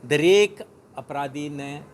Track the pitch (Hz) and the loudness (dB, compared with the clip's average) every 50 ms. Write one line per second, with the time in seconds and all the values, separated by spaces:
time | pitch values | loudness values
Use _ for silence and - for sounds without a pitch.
0 | - 123 143 147 151 175 190 202 208 208 - - - - _ - _ _ _ - | -4 -2 0 2 4 6 6 6 4 2 -2 -12 -20 -20 _ -20 _ _ _ -16
1 | 131 _ 143 143 143 139 131 147 147 147 147 143 139 143 143 147 143 - | -14 _ -8 -8 -8 -8 -8 -10 -10 -10 -10 -12 -12 -12 -12 -14 -16 -20